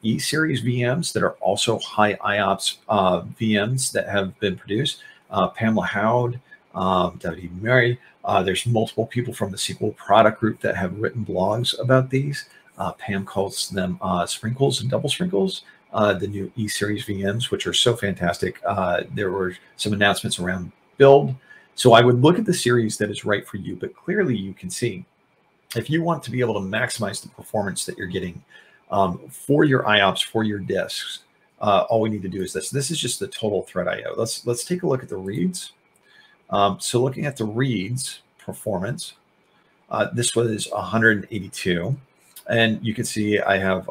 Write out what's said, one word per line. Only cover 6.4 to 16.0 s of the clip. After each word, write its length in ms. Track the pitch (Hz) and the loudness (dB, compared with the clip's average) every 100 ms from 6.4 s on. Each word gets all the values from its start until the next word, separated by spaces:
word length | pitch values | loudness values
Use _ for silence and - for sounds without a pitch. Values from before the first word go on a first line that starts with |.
| _ - _ | _ -20 _
um, 420 | 92 92 92 90 - | -4 0 2 0 -2
W 280 | 87 82 87 | -8 -8 -12
D 60 | 90 | -8
Murray. 380 | 113 127 120 123 - _ | 2 4 4 0 -8 _
Uh, 180 | 98 98 | 0 2
there's 240 | 95 90 120 | 2 0 0
multiple 400 | 110 110 - 92 | 0 0 -2 -4
people 260 | 123 120 | -2 -6
from 180 | - 101 | -4 -6
the 60 | 95 | -4
S 100 | - | -6
Q 120 | 90 | -4
L 100 | 107 | -4
product 460 | - - 107 110 110 | -6 4 6 6 4
group 200 | 110 - | -4 -2
that 160 | 107 92 | -4 -2
have 220 | 90 101 | -4 -4
written 260 | 113 123 | -6 -4
blogs 520 | 101 90 95 113 120 - | -4 -2 0 0 -2 -4
about 300 | 127 131 131 | 4 4 4
these. 340 | 135 143 143 - - _ - | -2 -2 -6 -12 -20 _ -8
Uh, 160 | 95 | -8
Pam 320 | - - 98 | -6 -6 -6
calls 460 | 95 98 95 - - | -4 -4 -4 -4 -6
them, 280 | 95 90 90 | -2 -2 -4
uh, 240 | 92 90 85 | -2 -2 -2
sprinkles 540 | - 110 127 139 131 | -4 -6 0 0 0
and 100 | 131 | -2
double 180 | 110 139 | -2 -2
sprinkles, 540 | - 180 196 - - - _ _ | -2 -2 0 0 -2 -14 _ _
uh, 200 | 110 | 0